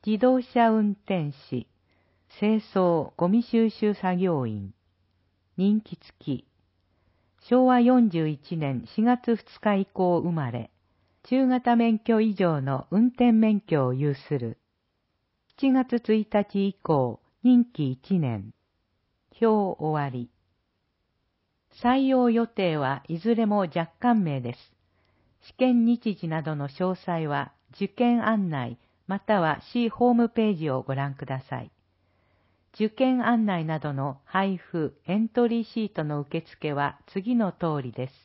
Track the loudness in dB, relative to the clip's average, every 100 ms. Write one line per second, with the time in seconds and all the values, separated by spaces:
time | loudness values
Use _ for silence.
0 | -2 0 2 2 0 2 4 4 0 -2
1 | -6 -4 -4 -8 -8 -8 -8 _ _ _
2 | _ _ _ -4 0 0 -2 0 2 2
3 | -2 -4 0 2 2 2 0 0 -2 -2
4 | -2 0 0 0 -2 -6 -10 -16 _ _
5 | _ _ _ _ _ -4 0 0 -2 -18
6 | -18 _ -8 -8 _ _ _ _ _ _
7 | _ _ _ _ 0 4 4 6 6 6
8 | 4 2 -2 -4 -8 -6 -4 -4 -6 -2
9 | 0 0 0 -4 -4 -6 -2 -2 -2 -2
10 | 0 0 0 -4 -4 -6 -12 _ _ _
11 | _ _ -4 0 2 0 2 2 2 0
12 | 2 2 2 2 0 0 -2 -4 -2 2
13 | 2 4 4 4 4 2 0 0 0 0
14 | -2 -4 -6 -6 -6 -10 _ _ _ _
15 | _ _ _ _ _ _ 2 2 2 -2
16 | 2 0 2 -2 0 0 -2 -4 -2 0
17 | 0 -4 _ _ 4 4 4 -2 -6 -6
18 | -4 -2 -2 -4 -10 -18 _ _ _ _
19 | _ _ _ -2 0 2 0 -4 -4 -2
20 | -4 -6 -12 _ _ _ _ _ _ _
21 | _ _ _ _ _ _ _ -6 0 0
22 | 2 2 2 2 -2 -2 -2 0 -2 -4
23 | -6 -6 -2 0 0 0 -2 -4 -6 _
24 | 0 2 0 -4 -6 -10 -18 _ _ _
25 | _ _ _ _ -20 _ 2 4 4 2
26 | -2 -6 -4 -4 -4 -6 -8 -4 -4 -4
27 | -4 -4 -2 -4 -6 _ _ -8 -8 -2
28 | 0 2 0 -2 -2 -4 -6 -10 _ _
29 | -8 -8 0 0 2 -2 -4 -2 -2 0
30 | 2 4 2 0 0 0 -2 -4 -4 -4
31 | -4 -8 -10 -10 -8 -12 -12 _ _ _
32 | _ _ _ _ _ _ _ -4 -4 0
33 | 0 0 0 0 0 -2 -2 -4 -4 -4
34 | -6 -8 _ -2 -2 -4 -6 -6 -6 -8
35 | -6 -4 -2 0 0 0 -4 -6 -6 -6
36 | -6 -6 -6 -8 -10 -10 -8 -4 -4 -6
37 | _ -10 -4 -2 -2 -4 -4 -4 -6 -10
38 | -10 _